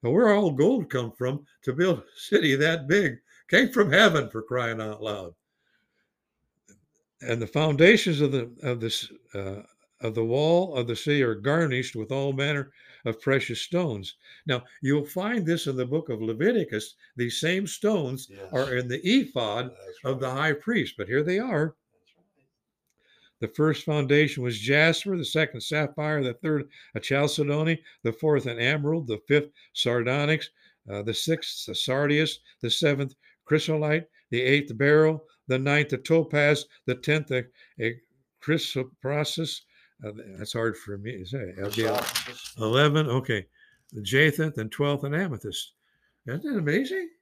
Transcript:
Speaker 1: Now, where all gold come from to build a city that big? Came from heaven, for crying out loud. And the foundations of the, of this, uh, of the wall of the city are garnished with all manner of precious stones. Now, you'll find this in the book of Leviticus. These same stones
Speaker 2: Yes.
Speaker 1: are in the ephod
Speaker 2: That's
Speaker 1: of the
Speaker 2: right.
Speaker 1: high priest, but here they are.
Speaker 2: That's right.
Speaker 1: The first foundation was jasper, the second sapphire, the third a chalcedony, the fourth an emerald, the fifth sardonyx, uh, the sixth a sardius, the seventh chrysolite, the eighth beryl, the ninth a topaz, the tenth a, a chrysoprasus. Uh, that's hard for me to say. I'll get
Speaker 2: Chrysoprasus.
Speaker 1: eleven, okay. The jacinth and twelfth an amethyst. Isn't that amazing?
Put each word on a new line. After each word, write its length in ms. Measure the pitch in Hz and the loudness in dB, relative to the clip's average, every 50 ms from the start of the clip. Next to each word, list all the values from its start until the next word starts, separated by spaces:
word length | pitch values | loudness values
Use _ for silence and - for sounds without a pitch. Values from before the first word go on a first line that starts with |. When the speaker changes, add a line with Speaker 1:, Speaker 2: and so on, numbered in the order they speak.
| - | 0
Speaker 1:
Now, 80 | 120 | 2
where 240 | 135 190 247 220 208 | 4 4 6 6 6
all 160 | 202 208 175 | 6 4 2
gold 400 | 143 131 147 202 262 254 165 - | 4 4 4 4 4 2 0 -2
come 220 | - 127 120 113 - | -4 -4 -4 -4 -6
from 320 | _ 123 127 139 143 - _ _ _ _ | _ -4 -2 -2 -4 -8 _ _ _ _
to 100 | - 127 | -6 -2
build 280 | 139 175 190 170 120 | 0 2 2 2 0
a 20 | - - _ | -2 -14 _
city 400 | - - - 202 196 170 156 135 | -18 -8 2 2 4 4 4 4
that 320 | 135 147 160 165 165 139 135 | 4 4 2 2 0 0 2
big? 300 | 165 202 202 151 120 - _ _ _ _ _ - | 2 4 4 2 0 -4 _ _ _ _ _ 2
Came 220 | - 196 269 262 | 4 4 4 4
from 220 | - 254 214 170 135 | 4 2 2 6 6
heaven, 360 | 185 220 208 165 151 127 104 | 6 6 6 6 4 -2 -2
for 140 | - 113 110 | -6 -10 -8
crying 380 | - 123 127 120 113 113 110 | -4 -4 -2 -2 -2 -4 -4
out 220 | 110 107 104 104 107 | -6 -8 -8 -8 -6
loud. 320 | 110 104 101 92 87 85 _ _ _ _ _ _ _ _ _ _ _ _ _ _ _ _ _ _ _ _ _ _ _ _ _ _ _ _ _ _ _ _ _ _ _ _ _ | -6 -6 -6 -8 -12 -16 _ _ _ _ _ _ _ _ _ _ _ _ _ _ _ _ _ _ _ _ _ _ _ _ _ _ _ _ _ _ _ _ _ _ _ _ _
And 200 | - 123 117 120 | -6 -4 -4 -4
the 60 | 113 | -4
foundations 760 | - - 147 156 156 147 135 160 185 233 208 - 190 160 139 | -4 0 0 2 2 4 6 8 8 8 6 6 2 0 2
of 120 | 147 139 131 | 2 0 0
the, 180 | 135 117 120 120 - - | -2 -4 -4 -10 -8 -6
of 180 | 135 123 120 | -4 -4 -2
this, 300 | 110 113 - - - - - - _ _ - | -4 -4 -4 -4 -8 -10 -16 -20 _ _ -10
uh, 280 | 101 98 95 98 101 107 _ _ _ _ _ _ _ | -8 -8 -8 -8 -10 -14 _ _ _ _ _ _ _
of 140 | - 117 110 | -6 -4 -2
the 100 | 117 113 | -2 -2
wall 500 | 113 117 135 151 156 170 175 185 190 151 | 0 0 0 2 4 4 4 2 0 -2
of 100 | 131 120 117 | -4 -4 -4
the 80 | 117 | -4
city 260 | 110 - 151 147 147 131 | -4 0 0 2 2 2
are 120 | 117 110 | 2 0
garnished 600 | 98 101 135 143 165 170 151 127 127 123 - - | -2 -2 0 2 2 2 0 0 -2 -4 -4 -8
with 160 | 117 110 107 | -10 -6 -4
all 220 | 131 135 139 139 139 | -4 -2 -2 -2 -2
manner 400 | 135 139 143 151 143 135 139 _ _ _ - - - _ | -2 -2 0 0 -2 -4 -8 _ _ _ -20 -20 -8 _
of 140 | 123 113 - | -6 -6 -2
precious 400 | - 143 135 135 - - 120 - - | 0 2 2 2 2 -2 -6 -8 -8
stones. 540 | - 175 175 180 156 113 101 95 - - _ _ - - - _ | -4 -2 -2 -2 -2 -4 -6 -8 -12 -16 _ _ -20 -20 -14 _
Now, 160 | 156 131 123 123 - - - - | -4 -4 -4 -4 -10 -18 -6 -2
you'll 240 | 131 143 147 147 | 0 0 0 0
find 380 | 147 - 185 190 214 240 233 180 | -4 -6 -4 -4 -2 -2 -2 0
this 200 | 156 165 165 - | 0 -2 -2 -2
in 100 | 143 135 | -4 -4
the 100 | 127 127 | -4 -4
book 240 | 123 135 160 160 - | -2 -2 -4 -4 -4
of 100 | 123 107 | -8 -6
Leviticus. 760 | 110 110 113 110 151 208 247 226 175 - - 107 - - - _ _ _ _ | -4 -4 -2 0 0 2 2 2 -2 -2 -4 -6 -6 -8 -16 _ _ _ _
These 240 | 120 123 120 - - | -6 -4 -4 -4 -2
same 260 | - 160 180 190 202 | -2 -2 0 -2 -2
stones 600 | 180 - - - 208 220 196 151 127 131 131 - - | -6 -8 -2 0 0 0 0 -2 -2 -6 -8 -12 -16
Speaker 2:
Yes. 100 | - - 98 - - | -16 -16 -14 -4 -2
Speaker 1:
are 240 | 127 135 139 127 | -2 0 0 0
in 120 | 123 123 123 | -2 -2 -2
the 120 | 120 - - | -6 -4 0
ephod 680 | 175 233 269 247 - - 131 117 107 104 117 127 127 | 4 4 4 2 2 -2 -2 -2 -2 -2 -4 -6 -8
Speaker 2:
That's 280 | 127 - - - - - - | -10 -16 -18 -20 -20 -10 -6
Speaker 1:
of 160 | 127 131 127 | -6 -4 -2
the 60 | 131 131 | -4 -4
Speaker 2:
right. 80 | 127 | -2
Speaker 1:
high 160 | 135 151 156 147 | -2 0 0 0
priest, 420 | 147 - 214 240 214 127 - - - | -2 -2 -2 -2 0 -2 -2 -6 -10
but 100 | 101 90 | -6 -2
here 140 | 120 139 151 | 0 0 0
they 160 | 165 180 196 | 0 0 -2
are. 360 | 240 262 214 151 156 160 156 _ _ _ _ | -2 0 0 0 0 -2 -4 _ _ _ _
Speaker 2:
That's 180 | _ _ _ _ | _ _ _ _
right. 300 | _ _ _ _ _ _ _ _ _ _ _ _ _ _ _ _ _ _ _ _ _ _ _ _ _ | _ _ _ _ _ _ _ _ _ _ _ _ _ _ _ _ _ _ _ _ _ _ _ _ _
Speaker 1:
The 80 | 120 107 | -8 -8
first 360 | - - 151 156 151 - - | -2 2 2 2 2 0 -2
foundation 580 | - 151 151 139 131 143 147 156 143 - - 123 | -2 0 0 2 4 4 4 4 2 0 -4 -4
was 160 | 123 117 107 | -4 -4 -4
jasper, 580 | 107 117 139 147 156 165 165 - - 202 190 | -2 0 4 6 6 4 4 2 -2 -4 -4
the 80 | 175 151 | -4 -4
second 380 | 127 - 156 156 147 - 120 - | -2 0 0 0 0 -2 -10 -8
sapphire, 600 | - 151 151 151 143 147 - 151 151 156 147 135 | -4 -2 -2 -2 -2 -4 -4 -4 -2 -2 -2 -2
the 120 | 127 120 | -4 -4
third 340 | - - 160 156 147 143 - _ - - - _ | -4 -2 0 0 0 -2 -6 _ -20 -20 -10 _
a 60 | 113 | -10
chalcedony, 840 | - - 135 139 143 147 147 - 147 143 143 151 156 160 165 160 _ - - _ _ | -4 0 0 2 2 0 0 0 0 0 0 0 2 0 0 -2 _ -16 -20 _ _
the 100 | 120 110 | -4 -4
fourth 320 | - - 156 151 139 131 | 0 0 2 2 2 0
an 140 | 127 120 117 | -2 -4 0
emerald, 480 | 117 127 147 151 143 147 160 170 156 | 0 0 2 0 0 -2 -2 -2 -2
the 140 | 120 107 104 _ _ | -4 -6 -6 _ _
fifth 220 | 143 147 147 147 _ _ _ _ _ | 2 2 2 0 _ _ _ _ _
sardonyx, 800 | - - 127 120 123 117 120 127 143 147 147 156 156 - - _ _ _ _ _ _ _ - | -2 0 0 0 0 0 0 0 0 2 2 0 0 -2 -8 _ _ _ _ _ _ _ -10
uh, 120 | 98 101 104 | -8 -6 -4
the 120 | 113 110 | -4 -4
sixth 540 | - - 156 165 165 - - - - - - | -4 -2 -2 -2 -2 -4 -10 -12 -12 -10 -10
a 60 | 110 | -6
sardius, 640 | - - - 127 135 147 143 147 147 156 147 - - _ _ _ _ | -6 -4 -2 -2 0 0 2 2 2 2 0 -2 -8 _ _ _ _
the 100 | - 117 | -4 -2
seventh 440 | - - 175 151 143 135 143 131 - _ _ - _ _ _ - | -2 2 2 2 2 2 -2 -6 -6 _ _ -20 _ _ _ 0
chrysolite, 560 | 151 156 151 - 160 156 151 151 151 165 165 _ _ _ _ _ | 0 0 2 0 -2 0 0 2 0 0 -2 _ _ _ _ _
the 120 | - 120 127 | -2 0 2
eighth 340 | 127 139 143 143 143 117 | 4 4 2 2 -2 -4
beryl, 480 | 110 139 143 151 151 156 156 160 151 156 _ _ _ _ - | 0 4 6 6 6 6 6 4 0 -6 _ _ _ _ -2
the 100 | 127 131 | 0 0
ninth 340 | 135 139 143 147 151 147 135 | 2 2 2 2 2 0 -2
a 20 | |
topaz, 720 | 127 - - 160 165 165 160 151 147 147 147 151 147 - _ _ _ _ | -6 0 2 2 2 2 2 2 2 4 4 4 2 0 _ _ _ _
the 100 | - 127 | -4 -4
tenth 340 | 127 - - 147 156 147 - | -4 0 0 0 0 0 -2
a, 140 | 135 127 123 127 _ _ - _ _ - | -4 -4 -4 -6 _ _ -20 _ _ -4
a 160 | 117 113 113 117 _ _ _ _ _ _ _ _ - | -4 -4 -4 -6 _ _ _ _ _ _ _ _ -2
chrysoprasus. 1160 | - 151 160 - - - 139 127 131 _ _ - 131 143 147 151 - - - 160 139 - - _ _ _ _ _ _ _ _ 131 | -2 -2 0 -2 -4 -4 -6 -6 -6 _ _ -6 -4 -2 -2 -2 -2 -4 -6 -6 -6 -8 -12 _ _ _ _ _ _ _ _ -14
Uh, 100 | 107 107 107 107 104 95 95 | -14 -12 -12 -16 -18 -14 -14
that's 160 | 104 - - | -12 -8 -4
hard 240 | 117 113 117 107 - | -2 -2 -2 -2 -4
for 180 | - - 101 | -10 -12 -12
me 220 | 98 101 110 123 101 | -10 -10 -10 -12 -12
to 80 | 87 | -12
say. 260 | 85 110 139 110 90 95 98 98 | -10 -8 -8 -8 -10 -10 -8 -8
I'll 60 | 101 | -6
get 220 | 101 107 113 107 123 | -4 -2 0 0 0
Speaker 2:
Chrysoprasus. 680 | 123 - - - - - - - - - - - - | -2 -2 -4 -6 -6 -8 -8 -14 -14 -16 -16 -8 -4
Speaker 1:
eleven, 480 | - 107 117 135 147 151 143 156 151 143 | -2 0 2 4 4 4 4 2 0 0
okay. 380 | 117 135 131 - 117 101 92 _ _ _ _ _ _ _ _ _ - | 0 -2 0 -2 -4 -4 -4 _ _ _ _ _ _ _ _ _ -14
The 80 | 113 | -12
jacinth 560 | 104 95 123 135 151 156 147 160 160 156 147 | -8 -2 2 4 4 4 4 0 -2 -4 -2
and 160 | - 110 113 - | -6 -8 -8 -4
twelfth 320 | - 143 143 143 143 143 | -2 0 0 0 -2 -4
an 80 | 139 143 | -4 -4
amethyst. 580 | 160 196 180 135 101 - 107 - - - - _ _ _ _ _ _ _ _ _ _ _ | -4 -4 -4 -6 -8 -8 -10 -10 -10 -12 -12 _ _ _ _ _ _ _ _ _ _ _
Isn't 160 | 117 123 160 214 | -8 -8 -6 -6
that 160 | 302 277 208 | -4 -4 -2
amazing? 520 | 160 147 151 214 277 262 370 381 359 330 _ _ | 0 0 0 0 0 -2 -4 -6 -6 -8 _ _